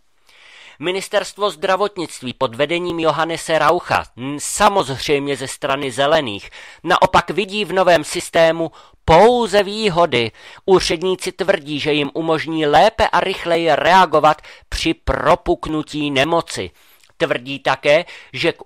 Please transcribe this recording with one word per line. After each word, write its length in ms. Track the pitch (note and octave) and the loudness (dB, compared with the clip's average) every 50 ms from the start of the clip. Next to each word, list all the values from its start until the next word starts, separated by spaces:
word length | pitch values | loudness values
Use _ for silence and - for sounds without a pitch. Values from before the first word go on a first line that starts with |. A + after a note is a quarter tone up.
| _ _ _ _ _ _ _ _ _ - - - - - - - | _ _ _ _ _ _ _ _ _ -20 -20 -20 -20 -20 -16 -8
Ministerstvo 680 | D3 E3+ F#3 F#3+ F3+ - - G3+ F#3 - - - G3+ G3+ | -6 -4 -4 -4 -6 -2 -4 -4 -4 -4 -8 -6 -6 -6
zdravotnictví 840 | E3 D3+ E3+ F#3+ F#3+ F#3 G#3 G3+ - F#3 D#3+ - - - - B2 A#2 | -4 -4 -4 -2 -2 0 -2 -4 -4 -8 -10 -10 -12 -12 -12 -10 -6
pod 220 | - C3 B2 A2+ | -4 -4 -4 -2
vedením 440 | A2+ C#3+ D3 E3+ F3 F3+ F3 E3+ E3 | -2 -4 -2 -2 -4 -4 -4 -6 -2
Johannese 600 | D#3+ D#3+ C#3+ D#3 D#3+ E3 E3 D3+ - - E3 D#3 | 0 0 0 0 -2 -4 -4 -8 -4 -2 0 2
Raucha, 440 | D3+ C#3+ F3 F3 - - C3+ F2+ E2 - _ A2 | 2 2 2 0 0 -2 -2 -2 -4 -6 _ -12
n-, 220 | B2 C#3 C#3+ C#3+ | -10 -10 -10 -8
samozřejmě 1000 | - - - - G#3 G#3 G3+ G3 D#3 A#2+ C3+ B2 - - D3+ C#3 C#3+ C#3+ C#3 B2 | -10 -8 -4 0 2 2 2 0 -2 -2 -6 -8 -2 -2 -2 -2 0 -4 -6 -6
ze 100 | C3+ C3 | -8 -12
strany 440 | - - - B2+ C3 C#3 C#3+ C3+ | -12 -8 -6 -4 -4 -4 -4 -8
Zelených, 580 | A#2 B2 C#3 C#3+ D#3+ D#3+ D3 A#2 G2+ F#2+ - - - - - - - - - | -2 0 0 2 2 2 0 -2 -8 -10 -12 -16 -20 -20 -20 -20 -20 -10 -2
naopak 460 | D#3+ F3+ - - - - F3 - - | 0 2 2 2 4 4 2 0 2
vidí 360 | D#3+ E3 G#3+ F#3+ G3 G#3+ G#3 | -4 -4 -4 -4 -4 -6 -4
v 80 | D#3 F#3 | -2 0
novém 300 | F#3+ F#3 F3 E3+ D#3 D3+ | 2 4 4 4 2 2
systému 680 | - - F3+ - - - E3+ E3 D#3+ D#3+ E3 E3 D#3+ _ - - - _ _ - | -2 -8 -8 -8 -4 0 2 4 4 2 0 -4 -8 _ -14 -20 -20 _ _ 2
pouze 580 | - D#3+ E3+ G3+ A#3 B3 A#3+ A#3 F#3+ F3+ G#3 G3 | 4 6 8 8 8 6 4 0 2 2 0 0
výhody. 680 | F#3+ G#3 A3 A3 G3+ D#3+ E3+ E3+ E3 C3 A#2+ A#2 A2 - - - - - - - | 0 -2 -2 -2 0 2 2 2 2 2 0 -2 -2 -6 -12 -20 -20 -20 -8 0
Úředníci 680 | - F#3+ F3+ - - F#3 D#3+ F3 F#3 F#3 - - F#3 | 4 4 4 4 2 -4 -2 -2 -4 -4 -4 -4 -10
tvrdí, 480 | - - F#3+ E3 G3 E3+ C#3+ C#3+ D3+ C#3 | -6 -6 0 0 0 0 0 -6 -8 -6
že 140 | A#2+ D3+ D3 | -2 -2 0
jim 180 | D3+ D3 C#3+ - | 0 -2 -2 -4
umožní 520 | - D#3+ E3 D#3+ D3+ C3+ D3+ D#3+ D#3+ D#3 | -6 -2 -2 -2 -2 -2 -4 -4 -2 0
lépe 420 | D3 D3 D#3 F#3 A3 - - A3 - | 2 4 4 4 4 2 0 -2 0
a 120 | - E3+ | 0 0
rychleji 560 | F3 F3+ F#3+ - - F3 E3 E3+ E3+ D#3+ D3 | 0 -2 -4 -6 -4 -2 -2 0 2 2 0
reagovat 640 | C3 C#3 D3 F3+ F#3+ F#3 E3 D3 D#3 C#3+ D3+ D#3 - - - - - _ - | 2 2 4 6 4 4 4 2 4 4 4 2 2 -4 -20 -20 -20 _ -10
při 240 | - - - D#3+ E3+ | -8 -4 -2 -2 -4
propuknutí 1200 | _ - - - - - C#3+ E3+ F3+ - F3 F3 - - D3+ D#3 D#3 D3+ - - D3+ D3 D3 | _ -4 -6 -4 -2 2 2 2 2 2 -2 -4 -4 -4 -6 -6 -6 -6 -6 -8 -6 -6 -2
nemoci. 600 | C#3+ C3 C3+ D#3 E3+ E3 D#3 - - - F#2+ F#2 _ _ _ _ _ _ _ _ _ - | 0 0 0 2 2 -2 -2 -2 -8 -10 -10 -10 _ _ _ _ _ _ _ _ _ -6
Tvrdí 420 | E3+ C#3+ D3 C#3+ B2 C3+ C#3 C3 | -2 -2 -2 -4 -4 -10 -10 -6
také, 460 | - D3+ C3+ - - D3 D3 E3 F3 - - - - - - | -2 -2 -2 0 2 2 2 2 2 -2 -14 -20 -20 -16 -10
že 180 | B2+ C3+ E3 | -4 -2 -2
k 100 | - - - | -4 -4 -6